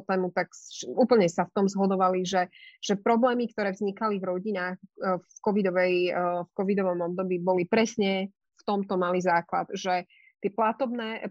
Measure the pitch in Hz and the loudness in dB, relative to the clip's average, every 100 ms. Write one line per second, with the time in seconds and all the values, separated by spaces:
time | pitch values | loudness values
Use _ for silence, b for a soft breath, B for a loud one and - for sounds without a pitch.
0 | 190 190 180 180 180 - - - - - | -2 -2 -2 -2 -6 -8 -18 -14 -4 2
1 | 247 233 170 - 175 - 196 196 196 190 | 4 6 4 2 -2 0 0 2 2 2
2 | 185 185 180 190 180 B B B - 202 | 2 2 0 0 -2 B B B -4 -2
3 | 233 233 254 240 233 - 202 190 208 196 | 2 4 4 2 -2 -2 -4 -2 -4 -2
4 | 220 202 185 180 214 190 180 185 - - | -2 -2 -2 -4 -4 -4 -4 -8 -14 -6
5 | 196 180 - - 220 202 190 180 185 180 | -2 -2 -4 -6 0 2 2 2 2 2
6 | 180 175 180 175 175 - 190 202 190 175 | 0 0 -2 -2 -4 -4 -2 0 0 0
7 | 170 180 185 180 180 185 175 220 226 - | -2 -4 -2 -2 0 0 2 2 2 0
8 | 196 190 196 _ _ _ - 202 196 185 | 0 0 -4 _ _ _ -4 -2 -2 0
9 | 175 180 180 170 170 175 160 190 185 180 | 0 0 2 2 0 -4 -4 -6 -2 -4
10 | 180 b b b 196 214 220 226 262 240 | -4 b b b -6 0 -2 0 -4 -4
11 | 220 226 196 | -6 -6 -6